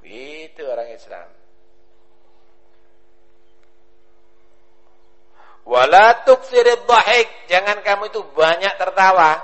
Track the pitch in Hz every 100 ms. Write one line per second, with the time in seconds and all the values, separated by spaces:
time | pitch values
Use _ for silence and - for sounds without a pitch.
0 | - 110 135 151 160 - 139 117 117 110
1 | - 92 85 - - - - - - -
2 | - - - - - - - - - -
3 | - - - - - - - - - -
4 | - - - - - - - - - -
5 | - - - - - - - 123 135 175
6 | 220 233 - 254 - 247 233 240 - 226
7 | 202 240 226 - - 180 202 208 202 202
8 | 208 220 - 156 160 165 196 - 185 185
9 | 190 185 160 160